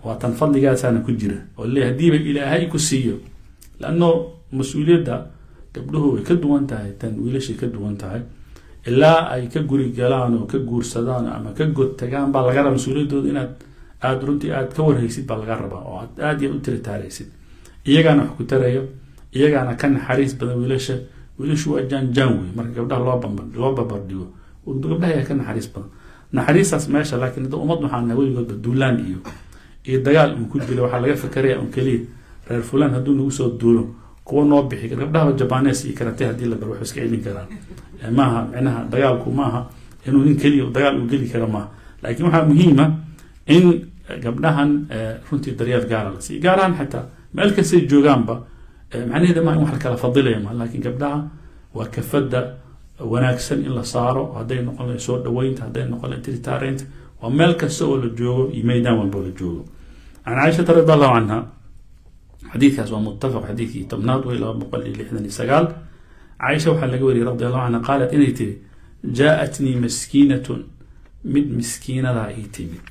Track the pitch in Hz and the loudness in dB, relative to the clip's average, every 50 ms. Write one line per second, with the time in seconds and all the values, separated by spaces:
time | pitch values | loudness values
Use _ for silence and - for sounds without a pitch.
0 | - 113 110 - - 117 117 - 151 151 143 135 135 135 131 - - 123 113 113 | -8 -8 -8 -4 -4 -4 0 0 2 2 4 4 4 4 4 2 2 2 2 0
1 | 107 - 117 104 104 98 98 - - - - - 107 117 135 139 123 120 131 139 | 0 -2 -4 -2 -2 -4 -4 -6 -10 -16 -14 -8 -6 -2 0 0 0 0 0 4
2 | 165 170 151 151 156 151 139 143 139 139 156 180 175 170 - 156 - - 135 131 | 4 4 4 4 2 0 -2 -2 0 0 0 0 0 0 -2 -2 0 0 0 0
3 | 123 110 101 - - - - - - - - _ - - - - - 143 160 170 | 0 -2 -4 -4 -10 -18 -20 -20 -20 -20 -20 _ -20 -20 -16 -10 -6 -2 2 4
4 | 175 170 165 165 - - - - - - 131 131 131 - - 151 151 165 175 165 | 4 4 4 2 0 -6 -12 -20 -16 -8 -6 -4 -4 -4 -2 -2 4 4 4 4
5 | 139 127 120 - - - - - - - - - - - - 123 127 135 151 156 | 4 -2 -4 -6 -8 -12 -18 -20 -20 -20 -20 -20 -20 -16 -14 -12 -8 -4 -2 0
6 | 147 139 - - - - 175 165 147 143 143 143 139 135 120 107 104 101 101 - | 2 2 2 0 0 2 2 2 4 2 2 2 0 -2 -4 -6 -8 -10 -10 -8
7 | - 113 110 107 - 120 127 135 131 123 110 - 135 120 110 104 101 104 104 101 | -8 -6 -4 -4 -4 -2 -2 -4 -4 -6 -6 -6 -6 -6 -6 -6 -6 -6 -6 -6
8 | 104 95 101 117 123 - - - - - - - - - - - - 120 120 131 | -8 -8 -8 -8 -10 -12 -16 -20 -20 -20 -20 -20 -20 -20 -20 -12 -4 0 4 6
9 | 151 156 165 160 165 - 127 127 123 120 - 160 151 127 135 139 131 120 110 123 | 6 8 6 6 2 0 -4 -6 -6 -4 -4 -4 -2 0 0 0 0 -2 -2 -2
10 | 123 123 131 131 123 117 117 110 - - - 135 131 117 120 120 - - - 117 | 0 0 0 0 0 0 0 0 -2 -2 -4 -4 -2 -2 -4 -4 -4 -4 -4 -4
11 | 120 127 127 123 117 117 113 110 110 107 104 - 156 156 - 139 131 131 - - | -2 -2 -2 -4 -4 -6 -6 -8 -10 -10 -4 -2 -2 0 2 2 0 0 0 -6
12 | 123 120 131 143 143 139 139 135 127 123 127 139 143 139 135 131 - 131 135 147 | -6 -4 -2 -2 0 0 2 2 2 2 2 4 2 2 2 0 0 -2 -2 -2
13 | 147 135 143 139 135 143 143 139 127 123 - - - - - - - - - - | -2 0 -2 0 0 0 -2 -2 -4 -6 -10 -16 -20 -20 -20 -20 -20 -20 -12 -4
14 | - 131 131 131 135 143 147 143 - 156 147 135 131 131 - 156 156 156 135 123 | -2 -2 -2 -2 -2 -2 -2 -2 -2 -4 -2 -4 -4 -4 -2 2 4 4 4 4
15 | 117 113 117 - 131 - 113 110 107 110 113 110 - 101 98 - - - 92 - | 0 -2 -4 -6 -6 -6 -6 -6 -4 -6 -6 -6 -6 -8 -10 -10 -12 -12 -12 -12
16 | 113 117 - - 147 151 151 139 143 135 - - 135 127 120 117 117 113 101 104 | -12 -14 -8 -4 -2 -2 0 0 -2 -2 -2 -4 -4 -4 -6 -4 -6 -8 -8 -8
17 | 101 - - - - - - - - - - - - - - - - 139 139 160 | -8 -10 -12 -14 -16 -16 -18 -20 -20 -20 -20 -20 -20 -20 -20 -10 2 4 4 6
18 | 160 160 147 143 123 - - - 123 - 139 131 131 123 127 135 135 - - - | 6 6 6 4 2 0 -6 -8 -4 0 0 2 2 2 0 -2 -4 -6 -12 -18
19 | - - - - - - - 131 143 151 151 139 131 123 127 - - 143 135 113 | -20 -20 -20 -20 -20 -8 0 2 4 4 4 2 0 -2 -4 -2 0 0 2 0
20 | - - 131 139 139 127 - - 123 120 123 120 120 127 131 131 - - 131 120 | 0 0 0 0 0 0 -2 -4 -4 -4 -2 -2 -2 -2 -2 -2 -2 -4 -6 -6
21 | - - - - - - - - 135 151 156 - - 156 147 139 135 131 139 135 | -8 -12 -20 -20 -20 -20 -12 -8 -2 -2 -2 0 0 -2 -2 -2 -2 -2 -2 -2
22 | 131 123 120 139 135 131 110 95 92 90 98 113 117 117 117 120 117 131 135 123 | -2 0 2 2 4 4 2 0 -2 -6 -6 -8 -8 -6 -6 -6 -4 -2 -2 0
23 | 123 127 127 123 117 107 104 98 92 95 - 113 127 135 135 127 107 101 104 101 | 0 0 0 0 -2 -4 -6 -8 -8 -10 -6 -2 -2 0 0 0 -4 -4 -6 -8
24 | 95 90 95 95 87 - - - - - - - - - 131 131 135 156 165 175 | -8 -8 -8 -10 -10 -12 -14 -20 -20 -20 -20 -16 -12 -8 -6 -4 -2 -2 -2 0
25 | 180 170 160 143 131 - 135 131 110 107 110 113 - - - 101 98 - - - | 0 0 0 0 -2 -2 -2 -4 -4 -4 -6 -6 -6 -8 -12 -14 -16 -16 -18 -20
26 | - - - - - - - 131 - - 147 185 202 160 165 147 - 143 139 147 | -20 -20 -20 -20 -14 -4 -4 -2 2 4 4 4 4 4 0 -2 -2 0 0 0
27 | 147 - 127 120 127 123 - 139 131 135 143 156 - 151 170 165 143 127 127 120 | 0 -2 -2 -2 -2 -4 -4 -6 -6 -6 -6 -4 -2 -2 -2 -2 -2 -4 -2 -2
28 | 120 117 117 131 139 135 123 120 117 113 104 107 110 120 123 131 135 131 120 113 | -2 0 0 0 0 0 0 -2 -4 -6 -6 -6 -4 -2 0 2 2 2 2 0
29 | 95 92 92 90 - - - - - - - - - - - - - - 131 131 | -2 -6 -8 -10 -10 -14 -18 -18 -20 -20 -20 -20 -20 -20 -20 -16 -6 -2 -2 0
30 | 127 139 147 160 147 - - 123 113 110 - 139 123 120 127 123 123 120 123 123 | 4 4 6 6 6 4 2 -4 -6 -4 -4 -4 -4 -2 0 0 0 0 0 0
31 | 120 143 143 - - 127 - 135 135 131 - 139 117 - - 127 131 135 120 113 | 0 0 0 -2 -4 -4 -2 0 0 0 0 0 -4 -4 -2 -2 0 0 0 -2
32 | - - - - - - - - - - 120 120 117 - 135 143 147 139 123 131 | -2 -8 -16 -20 -20 -20 -20 -20 -10 -6 -6 -6 -4 0 2 2 2 2 2 0
33 | 127 143 143 135 135 135 - - 127 120 113 107 117 117 117 113 - - - - | 0 0 0 2 0 -2 -2 -2 -2 -2 -2 2 4 4 6 4 2 -2 -8 -16
34 | - - - - - - 135 143 147 147 147 143 139 127 131 - 117 113 120 120 | -20 -20 -20 -20 -10 -2 2 4 4 6 6 4 4 0 -4 -6 -6 -6 -4 -4
35 | 139 151 156 160 156 143 131 127 127 - 127 131 135 139 - - - 127 - - | -4 0 2 4 4 4 4 2 0 0 2 2 2 2 2 0 -4 -6 -6 -4
36 | 123 117 113 - 127 117 113 120 123 120 113 101 107 110 101 101 110 - - - | -4 -4 -2 -2 -2 -2 -2 -2 -2 -2 -2 -4 -6 -8 -8 -8 -8 -8 -6 -4
37 | 120 117 117 104 101 101 95 92 92 - - - - - - - - - - - | -2 -2 -2 -2 -4 -6 -8 -8 -10 -12 -14 -16 -16 -18 -18 -18 -18 -20 -16 -12
38 | - 113 113 139 139 123 113 117 117 113 113 127 131 135 117 113 117 110 113 131 | -4 0 2 4 4 4 2 0 -2 -4 -4 -2 0 0 0 -2 -4 -2 0 2
39 | 139 131 123 120 - 120 123 139 139 117 110 127 123 - - - - - - - | 2 2 2 0 -2 -2 -2 0 0 0 -2 -4 -6 -8 -16 -20 -20 -20 -20 -12
40 | - 131 135 139 135 151 143 - - 147 147 139 120 120 120 139 143 139 139 135 | -4 2 4 6 6 6 4 6 4 4 4 4 2 2 0 2 2 2 2 0
41 | 123 117 139 135 120 - - 113 113 110 107 104 101 - - - - - - - | -2 0 0 -2 -2 -2 -2 -2 -2 -2 -2 -4 -6 -8 -14 -20 -20 -20 -18 -10
42 | - 113 117 123 170 175 160 165 160 156 143 160 180 170 139 131 151 160 156 - | -6 -6 -4 0 2 4 4 6 6 6 6 8 8 8 8 8 6 4 2 -2
43 | - - - - - - - - - - 143 180 180 180 165 - - - - - | -6 -14 -18 -20 -20 -20 -20 -14 2 6 6 8 8 8 6 4 0 -10 -18 -20
44 | - - - - 123 117 120 139 156 156 151 143 143 147 147 147 151 - 113 110 | -14 -12 -10 -6 -4 -4 -2 0 2 2 2 4 4 2 2 0 0 -4 -6 -6
45 | 113 110 113 113 - - 151 135 - - 113 110 117 120 123 120 110 107 113 110 | -6 -6 -8 -10 -8 -6 -4 -4 -4 -6 -6 -4 -2 0 0 0 0 0 -2 -2
46 | 104 98 92 - - - - 147 156 185 190 196 190 185 170 151 143 139 131 123 | -2 -4 -8 -10 -10 -10 -8 0 2 4 4 4 4 2 0 -2 -4 -6 -6 -10
47 | 123 - - - - - - - 196 208 202 202 180 - 180 175 143 131 143 143 | -10 -12 -18 -20 -20 -10 -4 0 2 2 4 2 2 6 4 4 6 6 6 6
48 | 139 151 135 120 113 107 117 - - - - - - - - - - - - 120 | 8 8 6 4 2 -2 -4 -8 -10 -16 -20 -20 -20 -20 -20 -20 -20 -10 -8 -6
49 | 123 120 120 160 175 180 170 165 170 160 156 160 151 - - 127 - 127 123 - | -6 -2 2 4 4 4 4 4 2 2 2 2 2 2 0 -2 -2 -4 -2 0
50 | - 123 123 139 131 120 110 107 101 101 117 120 117 117 117 123 - - 123 131 | -2 2 2 4 2 2 0 0 -2 -4 -4 -6 -6 -6 -6 -6 -6 -6 -4 -4
51 | 143 143 143 147 151 151 - - - - - - - _ - 113 110 107 - 127 | -4 -4 -4 -4 -6 -8 -12 -18 -20 -20 -20 -20 -20 _ -10 -10 -10 -6 -6 -8
52 | - - - 143 131 123 123 127 123 - - - - - - - - - - - | -6 -2 0 0 0 0 -2 -2 -4 -4 -10 -16 -20 -20 -20 -20 -20 -20 -16 -10
53 | - 113 117 123 127 127 123 123 - - 143 139 139 139 131 113 107 - - 120 | -6 -2 0 2 2 0 0 -2 -2 -4 -2 -2 -2 -2 -4 -4 -6 -4 -2 0
54 | 117 123 127 135 - - - 110 113 117 131 123 120 120 123 - 127 123 120 120 | 0 0 0 0 -2 -4 -6 -10 -6 -6 -4 -4 -4 -6 -6 -6 -6 -6 -6 -6
55 | - - 127 123 123 120 117 123 131 135 127 - 113 120 117 131 127 123 120 117 | -4 -4 -4 -2 -2 -2 -2 0 0 -2 -2 -4 -8 -8 -6 -6 -6 -4 -6 -6
56 | - 131 131 123 - 139 131 120 - 135 131 131 135 135 135 135 - - - - | -6 -8 -8 -8 -8 -8 -8 -8 -6 -6 -4 -4 -2 -4 -4 -6 -8 -14 -16 -20
57 | - - - - - 117 131 151 170 180 170 - 160 - - - 170 143 139 131 | -20 -20 -18 -10 -6 -2 2 4 4 4 4 2 -2 -4 -2 -2 0 0 0 0
58 | 123 117 113 113 120 123 123 127 131 135 - 117 113 120 123 120 117 123 117 110 | -2 -4 -4 -2 -2 0 0 0 0 -2 -2 -2 0 2 2 2 2 2 2 2
59 | 101 98 98 98 95 92 90 - 92 87 85 82 - - - - - - - - | 0 -2 -2 -4 -6 -6 -8 -6 -6 -6 -6 -8 -12 -16 -20 -20 -20 -20 -20 -20
60 | - - - - - 113 120 131 143 160 165 165 185 170 165 170 160 160 156 147 | -20 -20 -20 -14 -8 -4 0 2 2 2 4 2 4 6 6 6 8 8 6 8
61 | 143 131 120 113 110 101 107 113 113 - - - - - - - - - - - | 8 6 6 4 2 0 -2 -4 -4 -8 -16 -20 -20 -20 -20 -20 -20 -20 -20 -20
62 | - - - - _ - - - - - - 117 139 139 135 - 110 107 113 107 | -20 -20 -20 -20 _ -20 -20 -20 -20 -10 0 4 4 4 4 2 -4 -4 -4 -4
63 | 107 107 104 - 135 131 120 110 - 107 104 117 117 117 - 98 95 - - - | -4 -4 -4 -4 -4 -4 -4 -4 -6 -6 -6 -6 -6 -6 -6 -10 -10 -8 -6 -2
64 | 107 120 131 135 127 123 123 117 110 110 113 - - - - - - 113 110 107 | 0 0 0 0 -2 -4 -4 -4 -4 -4 -6 -6 -8 -6 -6 -6 -6 -6 -8 -10
65 | - - 113 107 104 98 - - 117 117 143 160 170 160 - - - - - - | -10 -8 -8 -8 -8 -8 -6 -6 0 2 4 4 2 2 -2 -10 -16 -18 -20 -20
66 | - - - - - - - - 120 127 147 156 156 165 156 156 139 127 127 127 | -20 -20 -20 -20 -20 -20 -12 -6 -2 -2 0 2 2 2 2 2 0 -2 -2 0
67 | 135 131 123 117 117 123 123 120 120 113 120 131 127 120 117 117 117 - 139 139 | 2 2 2 2 0 0 -2 -2 -2 -2 -2 -2 -2 -2 -2 -2 0 0 0 0
68 | 135 123 143 147 143 127 117 - 117 - - - - - - - - - - - | 0 2 4 4 4 4 2 -2 -6 -6 -6 -12 -16 -20 -20 -20 -20 -20 -20 -12
69 | - 143 120 120 143 151 156 - 151 156 - - 139 131 127 123 120 117 - - | -8 -6 0 4 4 4 4 4 0 -4 -2 -2 -2 0 0 0 -2 -2 -4 -6
70 | - - - 139 143 139 131 120 - - 127 113 - - - - - - - - | -8 0 6 6 6 6 4 0 -2 -6 -10 -10 -10 -16 -20 -20 -20 -20 -20 -20
71 | - - - - - - 135 143 147 147 123 120 117 - - - - - 127 131 | -20 -20 -20 -14 -8 -2 0 0 0 0 -2 -4 -4 -6 -8 -10 -10 -6 -4 -2
72 | 131 127 123 113 107 104 104 113 104 104 - - 87 85 85 - - - | -2 -2 -2 -2 -4 -6 -8 -12 -12 -14 -12 -12 -12 -12 -12 -14 -16 -20